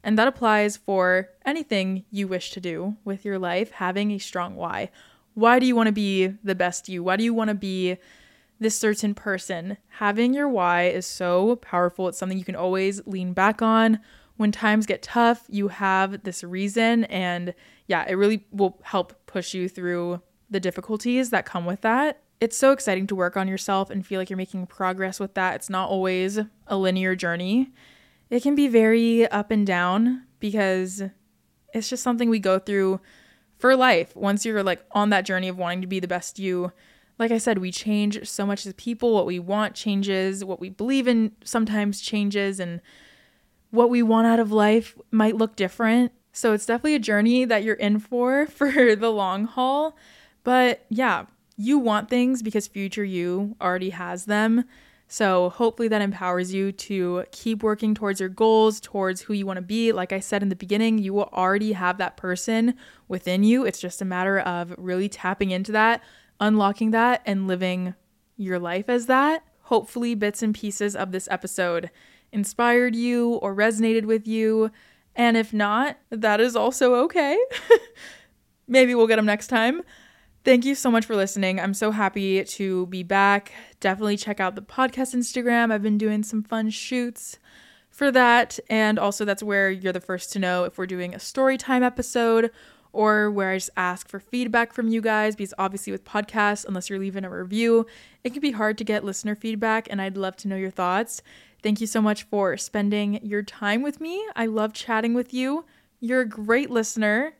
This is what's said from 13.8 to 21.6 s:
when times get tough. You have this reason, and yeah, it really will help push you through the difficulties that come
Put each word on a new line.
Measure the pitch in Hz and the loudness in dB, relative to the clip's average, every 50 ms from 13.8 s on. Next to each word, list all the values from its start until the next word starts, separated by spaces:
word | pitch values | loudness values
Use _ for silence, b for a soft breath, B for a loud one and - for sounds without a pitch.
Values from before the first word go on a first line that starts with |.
| 226 226 220 214 b b b b b b b | 6 6 4 2 b b b b b b b
when | - 220 208 | -2 0 0
times | 208 - - 220 214 220 214 | 0 2 2 2 2 2 2
get | - 185 - | 0 -4 -6
tough. | - - - 240 233 233 240 233 _ - | -6 -4 0 2 4 4 2 0 _ -8
You | 202 202 202 202 | -4 -4 -2 -4
have | - - 202 190 190 190 190 190 196 196 - | -4 -2 -2 0 2 2 0 0 -4 -10 -10
this | 196 175 - | -10 -10 -10
reason, | - 175 180 185 196 202 196 233 226 226 233 233 220 | -12 -8 -6 -4 -4 -2 0 2 2 4 4 2 0
and | - - 185 185 180 175 175 175 175 175 b b b b b b | 0 -2 -4 -4 -4 -4 -4 -6 -8 -10 b b b b b b
yeah, | - 190 165 - - | -2 -2 -2 0 -2
it | 180 | 0
really | 190 202 208 220 208 - _ | 2 4 4 2 0 -4 _
will | - 196 196 185 185 _ | -2 0 0 0 0 _
help | - - - 196 180 - - _ _ | -14 -4 -2 -2 -2 -4 -8 _ _
push | - - 190 175 - - | -8 -8 -8 -8 -6 -6
you | 185 180 190 | -6 -6 -6
through | _ 196 180 175 175 175 175 175 175 175 _ _ _ _ _ _ | _ -6 -6 -4 -4 -4 -4 -4 -6 -8 _ _ _ _ _ _
the | 202 196 | -8 -4
difficulties | 185 180 - - 185 - 220 208 - 240 247 254 262 240 | -4 -4 -6 -6 -8 -6 -8 -4 -2 0 0 0 0 0
that | 233 190 - | 0 -2 -2
come | - - 180 | -2 -8 -6